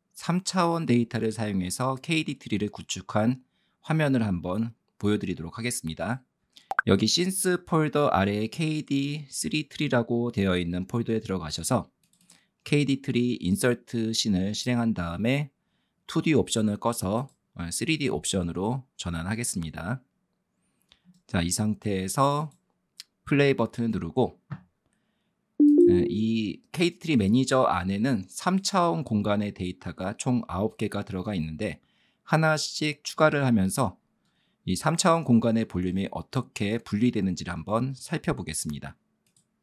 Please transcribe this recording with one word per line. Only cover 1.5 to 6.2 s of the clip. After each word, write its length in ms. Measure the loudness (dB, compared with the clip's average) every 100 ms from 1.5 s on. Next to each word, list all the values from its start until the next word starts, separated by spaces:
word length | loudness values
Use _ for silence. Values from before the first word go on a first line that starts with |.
| -2 -2 -2 -2 -4
케이디 420 | -2 -2 -2 -8
트리를 280 | -4 -2 -2
구축한 720 | -6 -10 -10 -2 0 2 0 _ _ _ _
화면을 400 | -2 0 2 2
한번 500 | 0 -2 -2 -2 -4 -8 _ -4
보여드리도록 600 | 0 0 0 -6 -8 -8
하겠습니다. 680 | -6 -6 -6 -4 -4 -4